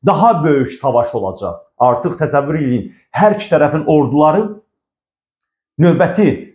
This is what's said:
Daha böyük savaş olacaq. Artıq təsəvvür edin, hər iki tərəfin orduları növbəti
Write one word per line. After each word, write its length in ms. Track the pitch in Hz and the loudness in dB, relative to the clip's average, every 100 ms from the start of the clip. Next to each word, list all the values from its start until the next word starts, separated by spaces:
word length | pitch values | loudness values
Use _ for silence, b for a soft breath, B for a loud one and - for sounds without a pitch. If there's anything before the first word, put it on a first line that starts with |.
| - | 0
Daha 380 | 160 226 165 | 2 2 2
böyük 300 | 156 139 123 | 2 0 0
savaş 420 | - 135 120 120 117 | -4 -2 0 -2 -4
olacaq. 400 | 95 - 95 85 _ _ | -6 -8 -10 -10 _ _
Artıq 400 | 123 120 175 - | 0 2 -4 -4
təsəvvür 400 | 156 143 143 156 | -2 -2 -2 -4
edin, 340 | 139 120 92 B B | -2 -2 -4 B B
hər 240 | - 214 202 | 0 0 0
iki 140 | - | -2
tərəfin 360 | 156 147 156 151 | 0 2 0 0
orduları 760 | 151 135 143 151 160 214 214 _ _ _ _ _ _ _ _ _ _ _ - | 2 2 2 2 2 -4 -8 _ _ _ _ _ _ _ _ _ _ _ 0
növbəti 460 | 170 160 - 180 185 - - | 2 2 0 2 0 0 -10